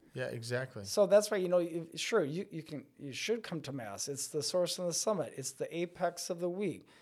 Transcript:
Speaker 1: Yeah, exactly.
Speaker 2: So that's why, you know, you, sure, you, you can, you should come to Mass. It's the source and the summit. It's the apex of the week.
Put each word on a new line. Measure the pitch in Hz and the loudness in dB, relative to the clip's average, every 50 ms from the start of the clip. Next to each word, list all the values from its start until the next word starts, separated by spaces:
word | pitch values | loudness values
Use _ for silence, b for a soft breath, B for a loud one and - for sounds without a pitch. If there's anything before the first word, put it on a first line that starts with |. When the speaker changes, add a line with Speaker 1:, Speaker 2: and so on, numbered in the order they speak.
| - - - | -18 -12 -8
Speaker 1:
Yeah, | 127 127 | -6 -6
exactly. | - 123 117 113 120 123 127 131 - - 107 98 | -4 -6 -6 -4 -2 -2 -2 -2 -4 -8 -10 -8
Speaker 2:
So | 98 - 208 202 | 0 4 6 8
that's | 175 196 208 202 - | 8 8 8 8 6
why, | 220 | 2
you | 196 185 | 0 2
know, | 175 180 180 | 4 4 4
you, | 170 170 160 170 160 - - | 4 2 -2 -6 -6 -6 -6
sure, | 160 - - 233 208 156 | -6 -2 2 4 4 4
you, | 135 156 185 196 - | 2 0 -4 -6 -6
you | 165 160 - | -8 -10 -8
can, | - 156 135 - - _ - | -8 -10 -10 -12 -12 _ -12
you | - 139 117 | -10 -8 -6
should | - - 208 233 226 - | -4 -2 0 0 -2 -2
come | - 175 156 | -4 -6 -6
to | - 135 | -4 -6
Mass. | 139 131 113 101 98 - - | -6 -6 -6 -6 -6 -6 -6
It's | 147 139 131 - | -6 -6 -6 -6
the | - - 151 135 | -4 -2 -2 0
source | - - 180 175 170 - 185 | 2 2 2 2 2 0 0
and | 180 175 | -2 -2
the | 160 | 0
summit. | - - 220 214 170 135 - - | 0 0 0 0 0 0 -4 -6
It's | 135 127 - | -8 -8 -8
the | - - 143 - 156 | -6 -8 -8 -6 -4
apex | 170 180 175 - - 185 170 175 - - - | -2 -4 -4 -2 0 0 0 0 -2 -4 -4
of | 180 170 | -4 -2
the | 180 175 | -2 -2
week. | 175 196 214 170 117 87 - b b b | -2 0 -2 -2 -2 -4 -10 b b b